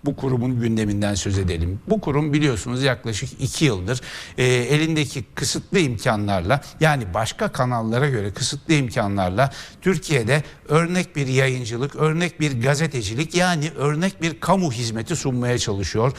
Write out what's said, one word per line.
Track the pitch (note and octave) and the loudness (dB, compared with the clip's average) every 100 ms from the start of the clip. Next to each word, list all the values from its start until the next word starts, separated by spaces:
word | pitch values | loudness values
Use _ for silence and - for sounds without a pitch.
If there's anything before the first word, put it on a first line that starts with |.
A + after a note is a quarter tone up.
bu | C#3 C#3 | -2 -2
kurumun | C3+ B2+ B2 B2 | 0 0 0 0
gündeminden | A#2 A2+ G#2+ G2+ G#2 | 0 2 0 0 0
söz | G2+ - G2 | 0 0 0
edelim. | F#2 E2+ E2 G2 - | 0 0 -2 -4 0
Bu | G#3+ | 0
kurum | E3+ C#3+ D#3 | 2 0 2
biliyorsunuz | D3 D3 A2 B2+ B2+ | 2 2 0 -2 0
yaklaşık | C3+ B2 A#2 G#2 B2+ - | 0 0 -4 -6 -6 -6
iki | C3+ - | -6 2
yıldır, | D3+ G2 F2+ B2 - - - - | 2 2 -2 -4 -6 -14 -12 0
e, | |
elindeki | B2+ B2+ A#2+ D3 D#3+ D#3 C#3 C#3+ - | 2 2 2 2 2 0 0 -4 -10
kısıtlı | - C3+ E3+ - G3 | -6 -4 -4 -2 0
imkanlarla, | D3 A2+ C3 G#2+ G#2 G2 A2 C#3+ - - | 2 0 0 0 0 0 2 0 -2 0
yani | D#3 C#3+ G#2 | 2 2 0
başka | F#2 A2+ - G#3+ | -2 -2 -2 -4
kanallara | - B2 A#2+ A2+ A#2+ D3 | 0 0 0 0 0 2
göre | B2 G2+ | 0 -4
kısıtlı | F#2+ C3 C#3+ - | -4 -4 -6 0
imkanlarla | D#3 B2+ A2 G#2 G2+ F#2 F#2 C3+ - - - | 0 2 0 0 0 0 2 0 -2 -16 -4
Türkiye'de | F3+ F3 - C#3 A2 C#3+ D3 - - | 0 0 0 0 2 0 0 -14 0
örnek | D3+ E3+ F3+ F3 D3 | 2 2 0 -2 -2
bir | C3 | 0
yayıncılık, | C3 C3+ B2+ A#2 A#2 C#3+ - | 2 2 0 -4 -4 -4 0
örnek | D#3 D#3+ F3 - | 0 2 -2 0
bir | D3+ C3 | -2 2
gazetecilik, | C#3 C#3+ D#3+ C3+ G2 A2+ E3 | 2 2 0 -2 -4 -4 -2
yani | F3 F3+ E3+ D#3 - | 2 2 2 -2 -2
örnek | C#3+ D3+ F#3+ F#3+ | 0 2 0 0
bir | E3 C#3+ | -4 -2
kamu | - F#3+ F3 | 2 4 2
hizmeti | A#2 A#2 A2 A#2 E3+ | 0 -4 -4 -4 -2
sunmaya | C#3+ B2 B2 A#2+ | -2 0 0 0
çalışıyor | - G2 F#2 G#2+ B2 | 0 -2 -2 2 0